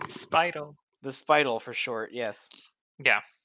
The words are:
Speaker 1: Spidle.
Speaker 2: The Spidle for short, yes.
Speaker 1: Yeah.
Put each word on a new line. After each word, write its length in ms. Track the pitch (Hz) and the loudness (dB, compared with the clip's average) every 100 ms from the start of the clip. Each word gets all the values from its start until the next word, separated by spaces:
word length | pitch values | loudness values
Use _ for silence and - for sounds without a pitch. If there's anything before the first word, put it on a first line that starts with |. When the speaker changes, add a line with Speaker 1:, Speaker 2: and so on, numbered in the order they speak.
| - | -10
Speaker 1:
Spidle. 680 | - - 165 175 156 147 147 _ _ | -10 -2 0 0 -2 -12 -16 _ _
Speaker 2:
The 120 | 135 | -10
Spidle 460 | 131 - 151 139 113 | -10 4 4 4 0
for 140 | - | -4
short, 380 | 117 - 113 110 | -6 -4 -4 -6
yes. 360 | 120 113 101 - - - _ _ _ | -4 -6 -6 -14 -20 -20 _ _ _
Speaker 1:
Yeah. 180 | 135 104 - _ | 4 4 2 _